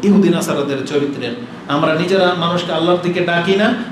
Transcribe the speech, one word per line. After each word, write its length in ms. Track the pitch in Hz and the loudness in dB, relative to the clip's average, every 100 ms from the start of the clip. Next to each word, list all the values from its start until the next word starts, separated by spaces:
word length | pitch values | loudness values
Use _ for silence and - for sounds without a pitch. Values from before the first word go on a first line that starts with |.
| 202 | 4
ইহুদি 240 | 190 180 165 | 4 4 2
নাসারাদের 440 | 156 143 139 135 - | 0 -2 -2 -4 -2
চরিত্রের, 440 | 147 135 120 120 120 - - - | -2 -2 -4 -8 -10 -12 -16 -4
আমরা 180 | 143 156 160 | 0 0 0
নিজেরা 280 | 175 190 180 175 | 2 2 2 2
মানুষকে 260 | 170 175 175 160 | -2 -2 -2 -2
আল্লাহর 220 | 170 180 175 | 2 2 0
দিকে 140 | 175 175 | -2 0
ডাকি 240 | 170 170 196 | 0 2 2
না 60 | 220 254 - | 2 0 -4